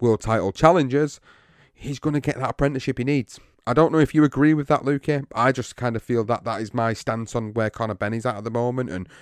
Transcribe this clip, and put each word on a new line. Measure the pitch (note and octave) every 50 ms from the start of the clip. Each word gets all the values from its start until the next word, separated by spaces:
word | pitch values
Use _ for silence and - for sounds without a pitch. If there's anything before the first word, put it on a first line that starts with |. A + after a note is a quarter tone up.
world | A#2+ A#2 A2 -
title | - A2 A2+ G#2 F2 G2
challengers, | - - D#3+ D#3+ F3+ F3 C#3 B2 C3 C#3+ D3+ C#3+ - - _ - - _ _ _ _ _ _ _
he's | _ - - C#3 C#3 -
gonna | - D#3 D3 C#3+
get | - D3 C3
that | B2+ C3 A2+
apprenticeship | - - C#3+ D3 C#3+ C3 - C#3 B2+ -
he | A#2+
needs. | C#3 D3 C3+ A2 - - - _ _ _ _ -
I | A2+
don't | B2 D3+ E3 -
know | D#3+ D#3+
if | D3 - -
you | D#3
agree | D3+ C#3 - C3 D3 D#3
with | D#3 D3+ C#3 -
that, | D3+ - -
Luke. | C#3 D3 C#3 - D#3+ D3 C#3 C#3 - -
I | A2+ A#2+ C3+
just | C3+ B2+ - - -
kind | - B2 A#2+ A#2
of | A2
feel | - - A#2+ A2+ G#2+
that | G#2+ A#2 - -
that | A#2 G#2+ G#2
is | A2+ G2 -
my | A#2+ A2+ A2+
stance | A2 - - A#2+ A2+ A2+ A2+ - -
on | A#2+ A2 G#2+ G#2+
where | A#2 A2 G#2+
Conor | - - A2+ G#2+ G2+
Benn | - G#2 G#2
is | A2+ A#2 A2
at, | B2 G#2+
at | G2+ G#2+
the | A#2
moment | A2+ A#2 A#2+ B2 B2 C3 B2+ G2
and, | F2+ F#2 F#2 - - -